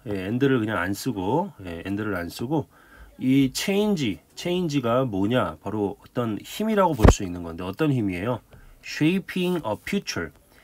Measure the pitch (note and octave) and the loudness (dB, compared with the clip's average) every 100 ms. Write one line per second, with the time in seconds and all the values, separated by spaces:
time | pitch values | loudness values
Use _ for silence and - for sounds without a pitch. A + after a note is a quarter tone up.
0 | A#2 G2+ F#2 A#2+ C3+ C3 G#2+ G2+ F2+ G2+ | -6 -6 -2 2 4 4 2 0 -2 -2
1 | C3+ G#2+ F#2 C#3+ G3 C3+ F#2 E2 F2 G2+ | -4 -4 0 0 -2 -8 -12 -10 -6 -4
2 | G#2+ F#2 E2+ - A#2 C3+ - - - - | -4 -6 -6 -8 -4 -4 -4 -10 -20 -20
3 | - - B2+ C3+ C3+ - - G3 G#3+ F#3+ | -20 -4 2 4 4 0 0 2 2 2
4 | A#2+ E2 - - F3+ F3+ F3 C#3+ A#2 A#2+ | 0 -4 -8 -8 -4 0 0 0 2 2
5 | C3 F#2+ G2+ B2 F2+ D#2 - G#2+ G2+ - | 2 0 2 2 0 -4 -6 -2 -2 -4
6 | - - A2+ G2+ - - G#3+ G#3+ F#3 C#3+ | -10 -4 -4 -4 -6 -4 0 4 4 6
7 | G#2+ - F#2+ F2+ E2+ E2 F#2 F#2+ D#3 C3 | 6 6 2 -6 -8 -8 -6 0 2 2
8 | G2+ F2 A2 A#2 - - - - - - | 0 0 -2 -4 -8 -20 -20 -20 -12 0
9 | D3+ F#3+ - F#3+ F3+ F3 A2+ G2+ - G2+ | 2 2 -2 -2 0 0 -2 -4 -4 -4
10 | - - E2 - _ - | -4 -6 -8 -10 _ -20